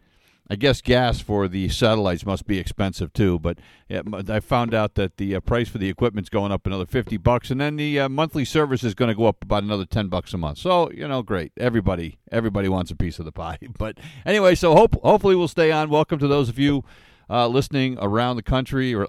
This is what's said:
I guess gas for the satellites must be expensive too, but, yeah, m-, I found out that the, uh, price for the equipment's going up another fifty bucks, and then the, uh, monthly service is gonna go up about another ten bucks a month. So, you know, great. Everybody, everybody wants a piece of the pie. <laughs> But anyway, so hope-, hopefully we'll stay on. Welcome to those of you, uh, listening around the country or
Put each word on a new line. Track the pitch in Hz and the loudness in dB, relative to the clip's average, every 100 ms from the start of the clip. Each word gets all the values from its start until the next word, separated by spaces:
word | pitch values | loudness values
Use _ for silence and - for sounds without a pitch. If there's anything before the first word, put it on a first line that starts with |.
| _ _ _ _ - | _ _ _ _ -8
I | 104 | 0
guess | 131 123 | 2 2
gas | - 123 123 113 | 2 2 4 0
for | - 104 95 | 0 0 0
the | 95 90 | 0 -2
satellites | - 113 110 98 87 101 | 2 2 2 0 -2 -2
must | 95 - | -4 -2
be | 98 | -4
expensive | 85 - 95 - 87 | -4 -4 -4 -4 -6
too, | - 101 85 | 0 2 2
but, | 85 85 - _ - | -2 -6 -12 _ -10
yeah, | 95 | -8
m-, | 95 101 95 | -8 -10 -4
I | 107 | -4
found | - 127 117 | 0 -2 0
out | 113 107 - | 0 -2 -2
that | 95 - | -4 -4
the, | 98 92 | -4 -4
uh, | |
price | - 120 117 | -2 -2 -2
for | 113 | -4
the | 95 | -4
equipment's | 90 120 101 92 | -2 -4 -4 -4
going | 104 101 | -4 -2
up | 98 98 | -4 -4
another | 98 | -6
fifty | 87 131 - 107 | -4 -4 -4 -2
bucks, | 120 120 - | 0 0 -2
and | 135 | -4
then | 147 151 | -4 -4
the, | 151 143 | -2 -2
uh, | 135 | -2
monthly | 135 160 156 | -2 -2 -2
service | 123 156 147 127 | -2 0 0 0
is | 120 | -2
gonna | 95 123 | 0 0
go | 104 113 | 2 0
up | 98 | 0
about | 98 104 | -2 -2
another | 104 104 92 | -2 -4 -2
ten | 117 98 | -4 -2
bucks | 90 - | -4 -4
a | 95 | -6
month. | 78 73 | -6 -4
So, | 180 175 165 | 0 0 0
you | - 147 | -4 -6
know, | 131 | -6
great. | 107 95 80 - | -2 -4 -4 -4
Everybody, | 123 117 95 90 82 - - | 0 0 0 -2 -6 -12 -6
everybody | 113 113 101 95 | -4 -2 -2 0
wants | 95 87 | -2 -2
a | 78 | -4
piece | 90 - | -6 -6
of | |
the | 80 | -12
pie. | - 82 82 127 | -10 -12 -12 -14
<laughs> | - | -10
But | 107 - - - - | -10 -10 -18 -10 -2
anyway, | 208 190 | 4 6
so | 170 170 | 6 6
hope-, | 160 226 - | 8 6 4
hopefully | - 202 196 185 | 4 4 6 4
we'll | 175 | 2
stay | - 160 | 2 2
on. | 151 156 | 2 2
Welcome | 151 151 156 | 2 2 0
to | 143 | 2
those | 143 127 | 2 0
of | 131 | 2
you, | 143 143 - - _ _ - | 2 0 -4 -20 _ _ -4
uh, | 113 120 | 0 2
listening | 131 - 143 131 127 | 2 2 0 -2 -2
around | 101 107 123 123 | -2 0 0 -2
the | |
country | - 131 131 135 127 | -2 -2 0 -2 -2
or | 110 | -2